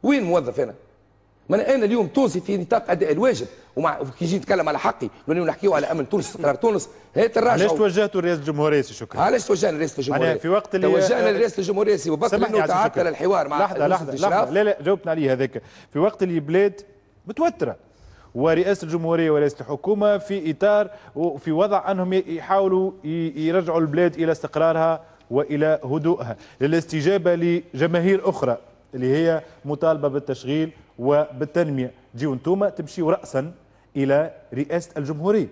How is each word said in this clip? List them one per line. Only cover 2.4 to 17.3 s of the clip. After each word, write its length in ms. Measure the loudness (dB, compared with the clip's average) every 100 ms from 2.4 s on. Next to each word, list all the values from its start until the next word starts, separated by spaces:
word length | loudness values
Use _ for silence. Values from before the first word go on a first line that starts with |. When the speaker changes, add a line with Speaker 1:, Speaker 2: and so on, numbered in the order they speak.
| -4 -4
Speaker 1:
نطاق 340 | 0 -2 0
اداء 200 | -2 0
الواجب، 360 | 2 2 0 -6 -14 -10 -2
ومع، 240 | -2 -2
وكي 260 | -8 -4 -2
يجي 100 | -2
يتكلم 340 | 0 0 0
على 100 | 0
حقي، 300 | -2 -4 -10 -10 -4
لانه 160 | -2
نحكيو 300 | -2 0 0
على 180 | 2 0
امن 180 | -4 -2
تونس، 200 | -4 -4
استقرار 260 | -2 -2 2
تونس، 340 | 0 0 -4 -18 -6 0
هات 220 | 0 2
الراجع. 160 | 2
Speaker 2:
علاش 180 | 2 2
توجهتوا 500 | 2 2 2 0 0
لرئيس 180 | -2 -2
الجمهوريه 420 | -2 0 2 2
سي 120 | 0
شكري؟ 280 | -8 -10 -2
Speaker 1:
علاش 260 | 0 0 0
توجهنا 280 | 0 0 0
لرئيس 240 | -4 -4
الجمهوريه؟ 260 | -2 0 0
Speaker 2:
معناها 140 | 0
في 100 | 0
وقت 260 | 0 0 0
اللي، 120 | 2
Speaker 1:
توجهنا 420 | 4 4 2 2
Speaker 2:
آه، 20 |
Speaker 1:
لرئيس 280 | 2 0 0
الجمهوريه 360 | -2 0 2 0
سي 140 | 0
بكر 180 | -2 0
Speaker 2:
سامحني 240 | 0 2
Speaker 1:
لانه 100 | 0
Speaker 2:
يا 60 | 2
سي 60 |
Speaker 1:
تعطل 180 | 2 2
Speaker 2:
شكري. 180 | 0 -2
Speaker 1:
الحوار 380 | 0 0 2 0
مع 120 | 0
Speaker 2:
لحظه، 160 | 0 0
Speaker 1:
المجلس 160 | 0
Speaker 2:
لحظه، 180 | 0 -2
Speaker 1:
الاشراف. 240 | -2 0
Speaker 2:
لحظه، 180 | 2 2
لا، 120 | 2
لا، 180 | 0 0
جاوبنا 300 | -2 -2 -2
عليه 220 | -2 0
هذاك. 280 | 0 -2 -4 -14 -20 -8
في 60 | 0
وقت 240 | 0 0
اللي 160 | -2 -2
بلاد 420 | 0 2 2 0 -20 -20 _ _
متوتره 480 | -14